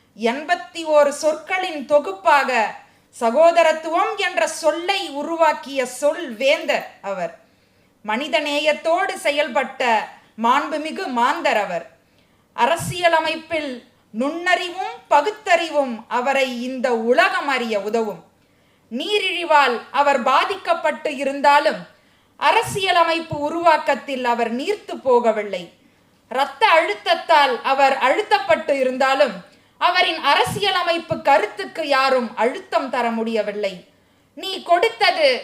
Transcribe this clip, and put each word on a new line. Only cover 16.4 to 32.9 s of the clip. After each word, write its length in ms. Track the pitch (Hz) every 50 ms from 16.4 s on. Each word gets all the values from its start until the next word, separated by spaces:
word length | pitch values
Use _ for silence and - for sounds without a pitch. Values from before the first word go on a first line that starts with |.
| 269 254 247 233
இந்த 260 | 247 254 262 254 226 262 233 226 226
உலகம் 460 | 233 254 311 370 392 381 359 320 285
அறிய 260 | 269 247 240 226 214 202
உதவும். 400 | 190 214 214 233 226 208 180 165 - _ _ _ _ _ _ _ _ _ _ _ _ _
நீரிழிவால் 840 | 220 254 330 403 415 415 381 370 339 349 339 330 311 285 277 247 240 214 - -
அவர் 280 | - 269 285 285 277 254 220
பாதிக்கப்பட்டு 840 | 262 262 311 370 370 392 - - 359 339 330 - 311 294 - - 320 285
இருந்தாலும் 600 | 254 285 269 277 285 277 285 285 294 302 302 226 180 170 - _ _ _ _ _ _ _ _ _ -
அரசியலமைப்பு 960 | 247 294 - 440 466 - - 403 381 381 359 349 330 339 330 330 330 - 320 294
உருவாக்கத்தில் 840 | 285 302 320 339 339 339 311 311 - 302 277 - - 285 269 254 247
அவர் 260 | 240 233 226 233 220 226
நீர்த்து 420 | 247 302 370 427 - - - 330
போகவில்லை. 640 | 233 - 262 247 240 226 226 208 214 208 202 190 180 175 - _ _ _ _ _ _ _ _ _ _ _ _
இரத்த 320 | 226 - - - - - 440 403
அழுத்தத்தால் 840 | 339 320 339 349 415 - - 370 339 339 - - 330 294 285 262 247 220 -
அவர் 320 | 240 269 269 277 269 269 202
அழுத்தப்பட்டு 760 | 220 262 302 339 415 - 427 403 403 359 320 - - - 285 269
இருந்தாலும் 560 | 254 254 254 254 269 269 269 277 294 240 185 180 - - _ _ _ _ _ _
அவரின் 380 | 294 349 349 359 370 359 320 311 226
அரசியலமைப்பு 920 | 277 294 370 480 - - 403 403 392 381 392 359 349 339 339 330 - 330 -
கருத்துக்கு 600 | - 277 277 311 427 415 - - - - - 330 320
யாரும் 420 | 285 277 262 269 269 262 254 233 214 -
அழுத்தம் 540 | - 220 247 285 381 - - - 330 285
தர 160 | 254